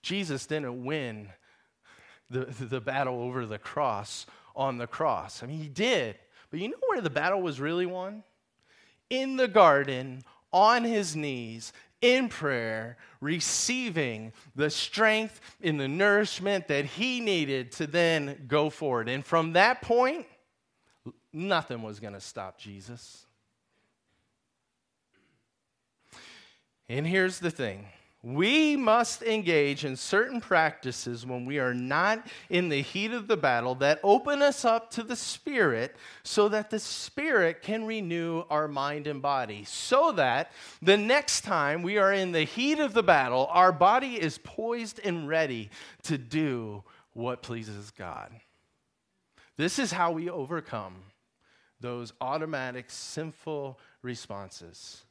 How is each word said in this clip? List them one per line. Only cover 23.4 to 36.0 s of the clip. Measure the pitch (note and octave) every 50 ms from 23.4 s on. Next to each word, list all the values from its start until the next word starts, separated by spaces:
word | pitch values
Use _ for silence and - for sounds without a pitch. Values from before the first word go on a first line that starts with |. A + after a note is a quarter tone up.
| _ _ _ _ _ _ _ _ _ _ _ _ _ _ _ _ _ _ _ _ _ _ _ _ _ _ _ _ _ _ _ _ _ _ _ _ _ _ _ _ _ _ _ _ _ _ _ _ _ _ _ _ _ _ - - - - - - - _ _ _ _ _ _ _ _
And | - A#2+ C3+ D3+
here's | E3 F#3 F#3+ F#3 F#3 F3+ -
the | F3 E3+
thing. | D#3+ - B2+ G#2+ F#2+ G2 G#2 G2+ - _ _ _ _ _
We | - A#2 C3 D3 F#3 A3 C4+ D#4 D#4 D4+ D4
must | C#4+ B3+ G#3+ G#3+ A#3+ A#3 A3+ - -
engage | A#3 A3+ A3 G#3+ F#3+ E3+ E3 D3+ C#3+ C#3+ C#3 C#3 D3
in | C#3 C3
certain | C3 - - - G3+ A#3 B3+ C4+ A#3
practices | - - F#3+ E3 D#3+ D#3 - - - B2+ A#2+ - - A#2+ A#2+ A2+ A#2
when | C3 B2+ B2 B2
we | B2+ C#3+ D3
are | B2+ B2+ B2
not | B2 B2 B2+ C#3 D#3 F3+ G3+ A3 A3+ A#3+ - - - - _
in | F3+ F3 F3+
the | E3+ D3 C#3
heat | C3 - - F#3+ G#3 A3 A#3+
of | A#3+ G3+
the | G#3 A3
battle | E3 D3 C3+ B2 A#2 A#2+ B2+ B2+
that | B2+ C#3 C#3+ D#3 D3+ -
open | G3+ G3+ - B3 C#4+ C#4+ C#4
us | C#4+ C#4+ C#4 - -
up | A#3 A3+ A3+ A3+ -
to | - A#3 A3+
the | A3 -
Spirit | - - - - - _ D#4 C#4+ B3 G3+ D3+ A#2+ A2+ B2 - - -